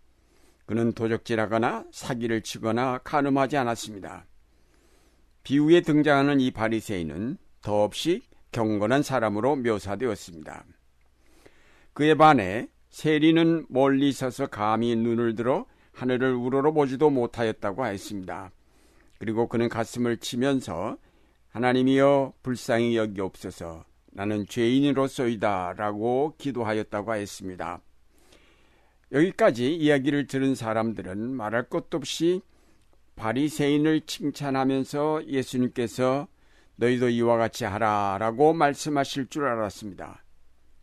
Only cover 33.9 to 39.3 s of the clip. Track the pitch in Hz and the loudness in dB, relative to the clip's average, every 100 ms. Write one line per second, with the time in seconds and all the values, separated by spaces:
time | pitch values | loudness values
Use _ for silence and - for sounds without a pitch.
33.9 | 156 - - 151 - 143 135 131 135 127 | 2 -2 -6 -6 -6 -4 0 0 0 -2
34.9 | 147 151 156 - 135 131 127 123 - 113 | -2 -2 -2 -2 -4 -2 0 -2 -2 -4
35.9 | - 127 135 - _ _ _ _ - 117 | 0 0 0 -4 _ _ _ _ -2 0
36.9 | 123 123 120 117 113 113 - 110 101 110 | 2 2 2 4 4 2 -2 -4 0 2
37.9 | 104 101 98 113 113 151 165 143 139 156 | 2 0 0 -2 4 4 4 2 0 -2
38.9 | 143 135 143 127 | -2 -2 -4 -6